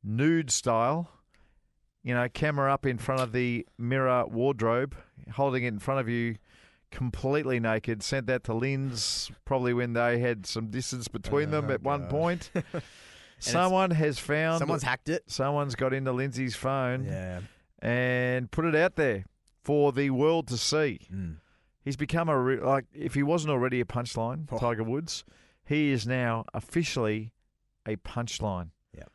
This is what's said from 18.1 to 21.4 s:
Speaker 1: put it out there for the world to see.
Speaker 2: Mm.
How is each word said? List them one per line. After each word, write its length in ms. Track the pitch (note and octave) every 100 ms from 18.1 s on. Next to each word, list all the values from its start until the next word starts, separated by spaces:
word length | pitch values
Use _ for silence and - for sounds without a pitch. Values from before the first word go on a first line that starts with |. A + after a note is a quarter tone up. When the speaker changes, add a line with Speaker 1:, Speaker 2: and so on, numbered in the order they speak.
| B2+ B2 B2+ B2
Speaker 1:
put 140 | -
it 100 | E3
out 220 | D3+ F3+ -
there 300 | C#3+ G2 F#2+ _ _ _
for 300 | - D3 C#3+
the 180 | B2+ C#3+
world 380 | B2+ D3+ E3 A#2+
to 80 | A#2+
see. 500 | - D3+ D3 F#2+ -
Speaker 2:
Mm. 240 | F#2+ F2 D#2